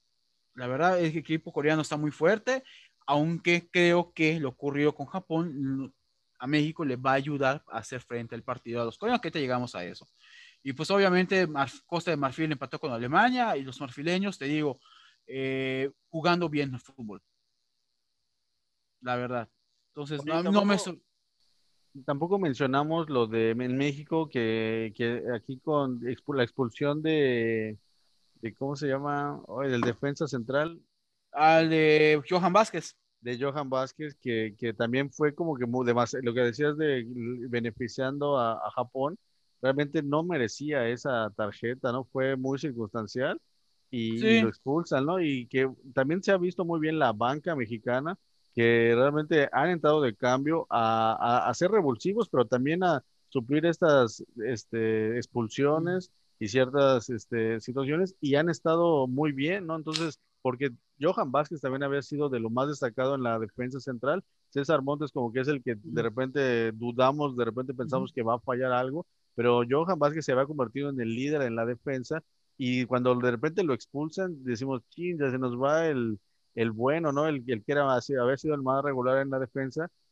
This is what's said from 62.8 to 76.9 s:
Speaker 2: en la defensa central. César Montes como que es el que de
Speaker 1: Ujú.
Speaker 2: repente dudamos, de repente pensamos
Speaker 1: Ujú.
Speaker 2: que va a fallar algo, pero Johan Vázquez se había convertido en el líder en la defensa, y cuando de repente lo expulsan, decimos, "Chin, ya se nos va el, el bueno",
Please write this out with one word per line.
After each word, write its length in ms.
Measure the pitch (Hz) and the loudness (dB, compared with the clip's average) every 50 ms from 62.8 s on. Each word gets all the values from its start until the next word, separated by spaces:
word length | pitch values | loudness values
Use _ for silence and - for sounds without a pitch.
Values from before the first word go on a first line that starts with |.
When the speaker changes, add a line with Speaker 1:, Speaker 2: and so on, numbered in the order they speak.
| 139 120 107 131 127 135 139 | -4 -4 -2 0 -2 0 0
Speaker 2:
en 80 | 135 123 | 0 -2
la 160 | 120 113 113 | -2 -2 -2
defensa 400 | 110 101 _ - 123 127 131 135 | -4 -6 _ -8 -8 -8 -8 -10
central. 440 | - 139 127 117 - 135 160 196 - _ _ _ _ _ | -8 -8 -8 -4 -2 -2 -2 -2 -4 _ _ _ _ _
César 320 | - 143 143 135 165 143 | -6 -4 0 2 0 0
Montes 300 | 135 139 147 143 151 135 - | 2 0 -2 -4 -4 -6 -4
como 180 | 143 123 117 | -4 -4 -2
que 80 | 110 131 | -2 -2
es 80 | 131 143 | -2 -2
el 160 | 151 135 120 | -2 -4 -2
que 120 | 127 117 104 | -4 -6 -6
de 200 | 104 113 120 120 | -6 -8 -4 -2
Speaker 1:
Ujú. 20 | 113 | -2
Speaker 2:
repente 680 | 113 107 123 131 131 131 147 135 131 120 117 113 113 110 | -2 -2 -2 -6 -4 -2 0 0 2 2 2 0 -2 -4
dudamos, 640 | 110 117 120 120 123 127 131 143 147 147 139 127 120 | -4 -6 -6 0 2 2 2 2 2 -2 -2 0 -2
de 80 | 120 | -2
repente 280 | 113 110 123 131 135 131 | -2 -2 -6 -6 -6 -6
pensamos 380 | 127 123 - - 131 196 190 | -6 -6 -2 -2 -2 -2 -2
Speaker 1:
Ujú. 40 | - | -4
Speaker 2:
que 80 | 131 113 | -4 -2
va 120 | 113 120 | 0 0
a 40 | 117 | -2
fallar 320 | - - 123 123 131 131 123 | -2 -4 -4 -2 0 0 0
algo, 340 | 123 127 131 139 165 180 _ _ _ _ _ - | 0 0 -2 -4 -8 -10 _ _ _ _ _ -6
pero 260 | - 117 120 123 120 120 120 | 0 4 4 4 4 4 2
Johan 300 | 131 147 165 180 190 156 | 2 0 2 2 0 2
Vázquez 280 | 147 147 151 160 143 | 2 2 2 0 -2
se 80 | - 131 | 0 2
había 120 | 127 139 | 2 2
convertido 440 | 143 156 147 127 110 117 135 143 143 | 0 0 -4 -4 -4 -4 -6 -6 -4
en 100 | 139 127 | -4 -4
el 140 | 117 113 113 | -2 -2 -2
líder 260 | 120 131 147 151 147 135 | -2 -2 -2 -2 0 -2
en 120 | 120 113 | -2 -2
la 100 | 117 113 | -2 -2
defensa, 560 | 120 123 117 - 143 135 131 123 - 151 160 - _ _ _ _ _ _ - | -4 -4 -6 -6 -6 -6 -6 -4 -6 -6 -8 -8 _ _ _ _ _ _ -4
y 280 | 131 123 127 127 127 | -2 0 0 0 0
cuando 300 | 110 127 123 123 127 123 | 0 0 2 4 4 2
de 160 | 123 120 123 | 4 4 0
repente 320 | 120 113 131 156 160 208 190 | 0 2 -2 -2 0 0 0
lo 100 | 151 127 | 0 0
expulsan, 680 | 117 - _ - 139 151 160 156 185 190 185 170 139 131 | -2 -2 _ -8 -6 -6 -6 -4 -6 -6 -6 -6 -8 -6
decimos, 400 | 127 120 107 135 135 135 120 - _ | -6 -4 -4 -2 -4 -4 -4 -6 _
"Chin, 280 | - - 175 180 175 156 | -14 -8 -6 -6 -2 0
ya 140 | 143 135 | 0 0
se 80 | 123 131 | 0 0
nos 160 | 131 123 120 123 | -2 -2 -2 0
va 280 | 135 139 151 160 165 160 | 0 2 2 2 2 2
el, 320 | 147 127 120 113 107 104 _ _ _ _ _ _ - | 0 0 0 -2 -4 -6 _ _ _ _ _ _ -4
el 160 | 117 113 117 | -2 -2 -2
bueno", 400 | 107 107 120 131 | 0 0 0 0